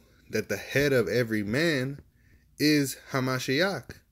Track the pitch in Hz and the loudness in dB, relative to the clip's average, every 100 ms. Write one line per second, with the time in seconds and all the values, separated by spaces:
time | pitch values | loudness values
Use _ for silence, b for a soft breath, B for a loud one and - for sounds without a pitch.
0 | b b b 110 - 101 - 135 143 131 | b b b -6 -4 -6 -2 0 2 2
1 | 90 117 117 107 101 123 170 143 131 143 | 2 2 0 -2 0 0 0 0 -4 -8
2 | - b b b b - 147 147 135 - | -16 b b b b -2 2 2 2 -4
3 | - 135 131 127 131 135 190 156 - - | -4 -2 0 -2 -2 0 0 -2 -10 -20
4 | _ | _